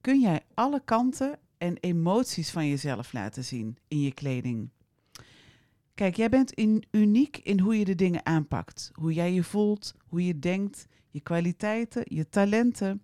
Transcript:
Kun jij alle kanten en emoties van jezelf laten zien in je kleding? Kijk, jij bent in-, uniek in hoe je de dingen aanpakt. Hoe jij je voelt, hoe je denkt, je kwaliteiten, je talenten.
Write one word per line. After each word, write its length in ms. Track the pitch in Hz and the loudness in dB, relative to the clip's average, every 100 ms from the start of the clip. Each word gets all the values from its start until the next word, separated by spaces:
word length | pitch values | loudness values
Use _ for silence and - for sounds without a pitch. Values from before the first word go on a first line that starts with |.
Kun 200 | - 277 | 2 4
jij 200 | 233 156 _ | 4 2 _
alle 280 | - 254 285 | -2 -2 -2
kanten 540 | - 226 247 254 269 294 _ _ | 0 0 0 -2 -6 -6 _ _
en 180 | 175 180 | -6 -4
emoties 720 | 180 170 165 208 262 - 160 | -2 0 2 0 0 -4 -6
van 180 | 175 151 | -2 -2
jezelf 440 | 143 139 123 120 | -2 -4 -6 -6
laten 320 | 120 101 - | -8 -8 -8
zien 320 | 123 123 110 113 _ | -10 -8 -8 -10 _
in 120 | 151 | -2
je 140 | 143 | -2
kleding? 560 | 131 143 127 127 117 - _ _ _ _ - - - - _ _ _ _ | -4 -6 -4 -4 -6 -8 _ _ _ _ -20 -20 -20 -20 _ _ _ _
Kijk, 220 | - 196 180 | -2 -2 2
jij 120 | 226 | 2
bent 240 | 254 269 | 4 2
in-, 320 | - 220 214 - | 2 2 2 0
uniek 460 | 214 208 214 294 - | 2 4 6 2 0
in 240 | - 190 | -2 2
hoe 180 | 185 220 | 4 2
je 60 | |
de 100 | 196 | 2
dingen 320 | 185 185 175 - | 2 2 2 2
aanpakt. 640 | 160 147 127 - - - | 0 0 -4 -6 -14 -16
Hoe 200 | - 160 | -6 -4
jij 200 | 160 175 | 0 0
je 100 | 185 | 0
voelt, 520 | 175 208 208 208 - - _ | 0 0 0 0 -6 -16 _
hoe 180 | 170 | -2
je 140 | 180 160 | -2 -2
denkt, 480 | 165 185 202 - - _ _ | -2 -2 -4 -8 -20 _ _
je 120 | 147 | -14
kwaliteiten, 800 | - 170 175 175 214 220 233 - | -4 0 0 -2 -2 -2 -4 -6
je 240 | - 156 156 | -6 -6 -2
talenten. 720 | - 202 214 240 233 196 196 | 2 4 4 2 2 -4 -4